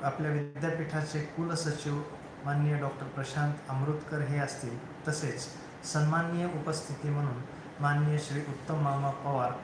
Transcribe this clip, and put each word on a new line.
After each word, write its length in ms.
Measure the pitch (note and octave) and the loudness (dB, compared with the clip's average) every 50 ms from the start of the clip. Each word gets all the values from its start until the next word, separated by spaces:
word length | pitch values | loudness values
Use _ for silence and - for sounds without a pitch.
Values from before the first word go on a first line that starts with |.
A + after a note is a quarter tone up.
| - | 0
आपल्या 260 | C#3 C3+ - D#3 D3+ | 0 0 2 0 2
विद्यापीठाचे 880 | D3 D3 C#3+ C#3+ - - D3 E3 D#3+ D#3+ D#3 D3 - D#3 D3 - - D3+ | 2 0 0 -2 -4 -2 -2 0 0 0 -2 0 0 -2 -2 0 -2 -2
कुलसचिव 800 | C#3+ - - - E3+ E3+ E3 D#3 - D#3 C#3+ - - D3 C#3+ C#3+ D3 - - - - - - - - | -4 -2 -2 -2 -2 0 0 0 0 0 0 0 0 0 0 0 -2 -4 -8 -12 -12 -12 -14 -6 -2
माननीय 340 | C#3+ C#3+ C#3+ D3 D3+ D3 C#3+ | 0 2 4 4 4 4 4
डॉक्टर 280 | C#3 C#3 - - C#3 | 2 0 -2 -4 -8
प्रशांत 480 | C3+ - C#3 C3+ - - D3+ D3 D3 D3 - - - | -6 -4 -4 -4 -2 0 2 2 2 2 0 -4 -4
अमृतकर 520 | C3+ C3 C#3 D3 D3+ D3+ - - D#3 D3+ | 0 0 2 2 2 0 -2 -4 -2 -2
हे 180 | C#3 C3 D3 D3 | 0 2 2 2
असतील. 720 | C#3 C3+ - - - A#2+ A#2+ A#2+ - - - - - - | 2 0 -2 -6 -6 -6 -6 -6 -8 -10 -12 -6 -2 -2
तसेच 400 | D3 - - C3 - - - - - - - - - - - - - | 0 0 0 -2 -2 -2 -6 -8 -8 -10 -12 -12 -14 -12 -8 -2 2
सन्माननीय 540 | D#3 D3+ D3+ D#3+ E3 E3 E3+ E3+ E3+ F3 | 4 4 6 6 4 2 2 0 0 0
उपस्थिती 640 | F3 F3 D#3 D3 D#3+ D#3 D#3 - - C#3+ - - D3 | 0 0 -2 0 0 -2 -2 -2 -4 -6 -4 -2 0
म्हणून 340 | D3 C#3+ D3 C#3 B2 A#2+ B2+ - - - - - - - | 0 2 2 0 0 -2 -6 -8 -10 -12 -12 -12 -6 2
माननीय 380 | C#3+ C#3+ C#3+ D3 D3+ D3+ D3+ D3+ | 4 4 6 6 6 6 4 4
श्री 220 | D3 - C#3 C#3+ | 2 0 -2 -2
उत्तम 400 | D3 C#3+ C#3 C3+ - - D#3+ D#3 | -2 -2 -6 -6 -4 -2 0 2
मामा 300 | D3 C#3+ C#3 C#3 C#3 C#3 | 2 2 2 2 2 0
पवार 400 | C3+ - - C#3+ C#3 C3 B2 - - - | 0 0 -2 0 2 2 2 2 0 -2